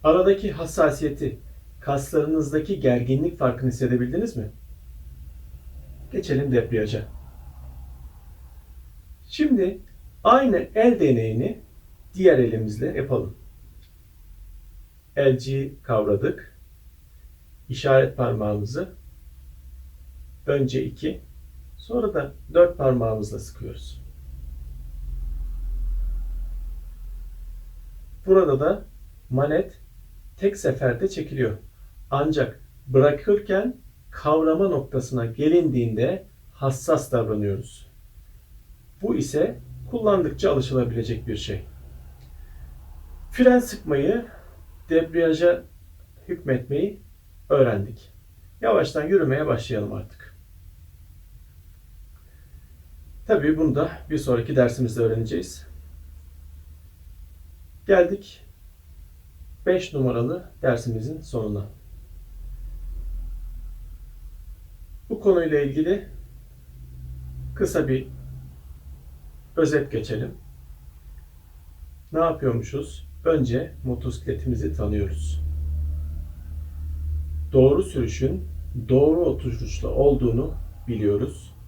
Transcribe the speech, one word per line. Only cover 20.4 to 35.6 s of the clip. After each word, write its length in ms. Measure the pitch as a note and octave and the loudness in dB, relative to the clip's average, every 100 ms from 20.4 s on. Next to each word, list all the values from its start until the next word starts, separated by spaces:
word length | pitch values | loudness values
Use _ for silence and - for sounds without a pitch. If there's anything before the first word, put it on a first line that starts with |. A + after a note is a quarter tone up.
| - | 0
önce 380 | C#3+ B2+ - | 2 2 0
iki, 380 | - - - - - - - - - - | -4 -4 -4 -6 -14 -20 -20 -20 -20 -20
sonra 360 | - A#3+ G#3 | -4 -2 0
da 200 | D#3 C3+ - - | -2 -4 -10 0
dört 240 | E3+ F3 - | 6 6 6
parmağımızla 640 | C3+ B2 A2 A2 G2+ G#2+ | 2 2 0 -2 -4 -8
sıkıyoruz. 640 | - - A2 - - - - - - - - - - - - - - - - - - - - - - - - - - - - - - - - - - - - - - - - - - - - - F#3+ | -12 -12 -12 -12 -14 -14 -16 -16 -16 -14 -12 -12 -12 -12 -12 -10 -8 -6 -4 -4 -6 -4 -4 -2 -2 0 -2 -2 -4 -6 -6 -8 -8 -10 -14 -14 -12 -12 -12 -12 -14 -14 -14 -16 -16 -18 -16 -10 6
Burada 340 | F#3+ E3 C3+ | 6 8 4
da 260 | D3+ G#3 - - - - - | 2 0 -4 -18 -20 -20 -2
manet 520 | C3 D3 D#3+ G3 - - - - - - - | 0 2 2 0 -8 -20 -20 -20 -20 -20 -2
tek 200 | G3 G3+ | -2 0
seferde 500 | - - B2+ A#2 F#3+ | -2 2 0 2 -2
çekiliyor. 500 | - D#3 C3+ A#2 G2+ - - - - - | -2 -6 -2 -2 -2 -12 -20 -20 -20 -4
Ancak 480 | C#3 D3+ D3 B2+ - - - - | 0 2 2 0 -4 -20 -20 4
bırakırken 880 | C3 C#3+ C#3+ - G#3 G#3 G3 B3 - - - - | 6 6 4 2 2 4 0 0 -4 -16 -20 -18
kavrama 560 | - D3 D#3+ D#3 E3 G3 | -4 2 4 4 4 2
noktasına 580 | D3 - C3+ B2 B2+ A2+ | 2 -2 -4 -2 -2 -2
gelindiğinde 1000 | A2+ D3+ F3 | 0 4 6